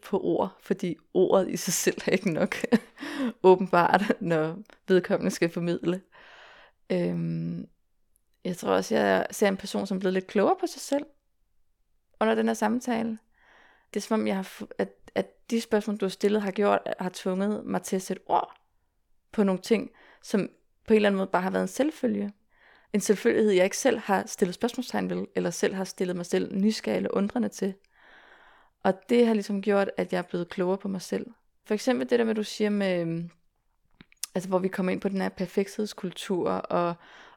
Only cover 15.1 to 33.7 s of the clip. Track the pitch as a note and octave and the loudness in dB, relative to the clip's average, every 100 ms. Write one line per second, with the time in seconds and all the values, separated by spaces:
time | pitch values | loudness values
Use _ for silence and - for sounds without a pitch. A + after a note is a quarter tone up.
15.1 | - F#3+ _ - A3+ A3+ G#3+ G3+ G#3 F#3+ | -4 -4 _ -4 -4 0 -2 -2 -2 -4
16.1 | F#3 G3+ G#3+ G3+ F#3 G3+ G3 - - F3+ | 0 0 2 0 2 2 2 0 -6 -6
17.1 | - - F#3 G3 G#3 - F#3 F#3 F#3+ - | -6 -4 -2 -2 -2 -4 -6 -2 -4 -4
18.1 | F#3 - - - - _ _ _ _ _ | -8 0 0 0 -8 _ _ _ _ _
19.1 | _ _ - G3 F#3 - G#3 - _ - | _ _ 2 2 2 2 0 0 _ -20
20.1 | _ - G#3+ F3 _ _ _ - A3 G#3 | _ -2 0 0 _ _ _ 2 4 4
21.1 | G3 F#3+ F3+ F#3+ F#3+ F#3 - C#4+ - B3 | 2 0 0 0 0 -2 0 -2 0 -2
22.1 | G#3 G3+ - _ _ _ _ _ G#3 - | -2 -6 -10 _ _ _ _ _ -2 2
23.1 | G3 A#3 - G#3+ F#3 F#3+ - C4+ A#3 - | 2 4 4 4 4 4 2 0 0 0
24.1 | G3 - - F#3+ F3+ A#3 A#3+ B3 G#3 F#3 | -2 -2 -2 -2 0 -4 -4 -6 -4 -4
25.1 | F3+ G3 - F3+ E3+ G#3 F#3+ F#3+ - F#3 | -4 -6 -4 -4 0 -2 -2 -6 -4 -4
26.1 | F3+ F3 F#3 F#3 - G3+ A3 - F#3+ G3 | -4 -2 -2 0 0 0 0 -2 -2 0
27.1 | - G3+ B3 G#3+ - G3 F#3+ _ _ - | 0 -2 -2 -4 -4 -6 -6 _ _ -20
28.1 | - - - - _ _ _ G3 F#3+ - | -20 -20 -20 -20 _ _ _ -2 0 2
29.1 | A#3+ A#3 A3 G3+ G3+ G3+ G3+ F#3+ - F3+ | 6 6 4 0 -2 2 2 2 -2 -2
30.1 | F3+ F3 F3+ F3 - F3+ G3 G3+ F#3+ - | -2 -2 -4 -4 -2 0 0 -4 -8 -4
31.1 | G3 - - _ _ - G#3+ - B3 B3+ | -6 -6 -16 _ _ -4 -2 0 0 2
32.1 | A#3+ A3+ A3 G#3+ - G#3 G#3 G3 F3+ E3 | 2 2 0 -4 -2 0 2 0 0 0
33.1 | E3 E3+ - _ _ _ | -4 -6 -12 _ _ _